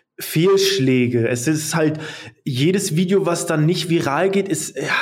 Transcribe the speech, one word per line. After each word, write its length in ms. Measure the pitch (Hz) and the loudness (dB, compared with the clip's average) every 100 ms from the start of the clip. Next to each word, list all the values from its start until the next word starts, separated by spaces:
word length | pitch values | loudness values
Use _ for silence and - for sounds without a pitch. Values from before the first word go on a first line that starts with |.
| _ - | _ -16
Fehlschläge. 1080 | - 156 180 196 190 - 131 127 120 120 113 | -4 2 4 4 2 2 2 2 2 2 0
Es 220 | 123 160 | 0 -2
ist 260 | 151 - | -2 -2
halt 240 | 165 156 156 - - - - | 0 0 -2 -8 -14 -18 -12
jedes 500 | - 123 151 190 190 | -6 0 2 2 0
Video, 300 | 151 180 196 | -2 2 2
was 220 | 175 165 - | 0 -2 -2
dann 180 | 156 | 0
nicht 240 | 151 175 - | 2 0 0
viral 400 | 165 139 143 190 | 0 0 0 0
geht, 200 | 196 196 | 0 -2
ist, 280 | 156 - - | -4 -6 -8
ja, 160 | 151 - | -4 -4